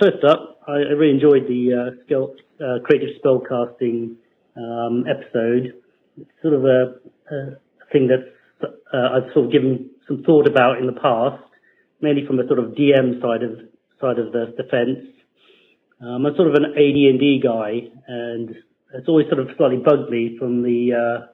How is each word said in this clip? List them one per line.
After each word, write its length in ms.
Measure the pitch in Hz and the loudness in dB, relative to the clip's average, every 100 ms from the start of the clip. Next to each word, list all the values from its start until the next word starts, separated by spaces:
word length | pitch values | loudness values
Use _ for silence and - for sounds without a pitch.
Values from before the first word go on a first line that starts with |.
first 240 | 196 - | 0 2
up, 380 | 143 160 - - - | 2 2 0 -18 -6
I, 60 | |
I 200 | 143 143 147 | -4 -2 2
really 160 | 156 | 2
enjoyed 340 | 135 147 135 123 | 4 4 4 2
the, 140 | 123 123 | -2 0
uh, 280 | 123 123 123 | -2 -4 -10
spell, 300 | - 135 131 - _ - | -6 -4 -4 -10 _ -12
uh, 140 | 139 123 | -6 -4
creative 260 | - 143 - - | 2 2 0 -2
spellcasting, 960 | 139 127 - 127 120 - 123 117 117 117 _ _ _ - | 0 2 0 -4 -4 -4 -4 -4 -6 -12 _ _ _ -16
um, 480 | 117 117 117 120 151 | -10 -6 -4 -2 -2
episode. 680 | 135 - 120 113 123 127 - _ _ _ - | -6 -6 -4 0 -2 -4 -10 _ _ _ -20
It's 140 | - _ | -20 _
sort 140 | 160 | -2
of 100 | 147 | 2
a, 300 | 135 127 127 - - _ - | 4 2 0 -4 -20 _ -14
a 60 | 143 135 135 _ _ _ | -12 -12 -16 _ _ _
thing 160 | 147 127 | 0 2
that's, 640 | 127 - - _ _ - - _ | 2 -2 -20 _ _ -14 -14 _
uh, 140 | 135 123 | -4 -2
I've 200 | 127 127 | -2 -2
sort 120 | 156 127 | 0 2
of 60 | |
given 380 | 143 131 127 - - - | 2 0 -2 -6 -18 -10
some 160 | 139 | -4
thought 240 | - 151 147 | 2 4 4
about 320 | 135 123 120 | 4 2 2
in 80 | 127 | -4
the 60 | |
past, 500 | 123 143 113 131 139 - _ _ _ _ _ | -2 0 0 -2 -4 -14 _ _ _ _ _
mainly 240 | 156 143 | -2 -2
from 140 | 135 131 | -2 -2
a 80 | 127 | 0
sort 120 | 135 | -2
of 160 | 113 | -2
D 200 | 113 143 135 | 0 4 4
M 240 | 127 123 | 2 -2
side 220 | 120 113 | -4 -4
of, 160 | 117 110 - _ _ _ | -4 -10 -18 _ _ _
side 180 | 131 117 | -4 -4
of 140 | 110 | -4
the, 220 | 120 113 - | -6 -6 -8
the 80 | |
fence. 400 | - 131 120 135 - _ _ _ _ _ _ _ _ _ | -4 -2 -2 -4 -10 _ _ _ _ _ _ _ _ _
Um, 240 | 120 123 | -10 -4
I'm 120 | 143 147 | -2 2
sort 120 | 165 | 2
of 60 | |
an 180 | 143 147 | 4 2
A 200 | 147 143 143 | 2 2 4
D 120 | 139 | 4
and 100 | 131 | 4
D 200 | 143 135 | 4 2
guy, 480 | 123 113 107 117 113 127 - | 0 -2 -4 -6 -8 -16 -16
and 480 | 120 120 117 113 - _ _ _ | -12 -10 -8 -10 -14 _ _ _
it's 140 | 127 127 | -10 0
always 180 | 160 147 | 2 2
sort 120 | 139 | -2
of 80 | 131 - | -4 0
slightly 220 | 143 123 | 0 2
bugged 320 | 156 139 120 | 2 2 2
me 260 | 117 117 117 | -4 -4 -4
from 240 | 127 123 | -4 -2
the, 300 | 120 120 120 | 0 0 0
uh, 340 | 120 117 117 - | 0 -2 -4 -8